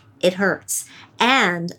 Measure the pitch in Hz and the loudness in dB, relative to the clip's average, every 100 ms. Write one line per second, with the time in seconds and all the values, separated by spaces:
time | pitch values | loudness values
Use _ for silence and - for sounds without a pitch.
0 | _ _ 180 185 196 - - - - - | _ _ -2 0 -2 -2 -6 -10 -10 -18
1 | - - 233 262 196 175 170 | -12 -2 2 2 2 -2 -6